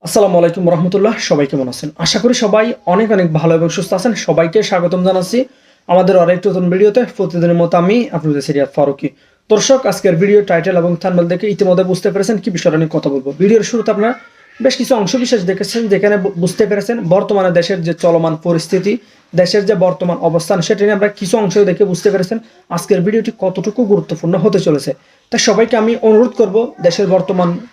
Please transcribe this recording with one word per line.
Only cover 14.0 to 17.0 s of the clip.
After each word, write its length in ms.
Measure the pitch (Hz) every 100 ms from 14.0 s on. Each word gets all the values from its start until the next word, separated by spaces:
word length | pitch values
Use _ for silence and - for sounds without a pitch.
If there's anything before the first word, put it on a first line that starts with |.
| 220 254 - _ _ -
বেশ 140 | 254 254
কিছু 180 | 247
অংশ 220 | 247 196 262
বিশেষ 260 | 247 233
দেখেছেন, 460 | 175 190 202 233 226
যেখানে 280 | 196 208 208
বু-, 140 | 190 175
বুঝতে 280 | 175 - 208
পেরেছেন 420 | 202 - 233